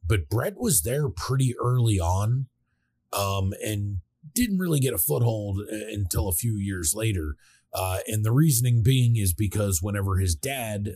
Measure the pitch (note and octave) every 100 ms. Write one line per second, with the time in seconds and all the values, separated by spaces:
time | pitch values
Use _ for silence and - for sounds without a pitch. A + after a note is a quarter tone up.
0 | E2+ G#2+ D2+ G#2+ E3 G3 B2 - - C#3
1 | C#3+ - - C3+ C3 - B2 B2 A2+ G2
2 | E2+ F#2 G#2+ B2+ C3+ _ _ _ _ _
3 | _ G2+ G2 G2 F#2+ - A2 G#2 G2+ G2
4 | - _ D#3 - B3 F#3 F#3 D3 C3 -
5 | - C#3 A#2 A2 G2+ G2 G#2+ A2 G#2+ G#2+
6 | F#2 A#2+ A2 - A#2+ G#2+ G2 F#2 E2 G#2+
7 | A2+ F#2+ D#2 C#2+ _ _ _ - F#2 F#2
8 | - A2 G#2+ B2 D#3+ A#2+ B2+ A#2+ G#2+ C3
9 | A#2+ A#2 G2 F2+ G#2 A2 G2+ F2 G2+ G2+
10 | G2 F#2 F#2 D#2 C3 C3+ A2+ G#2 G#2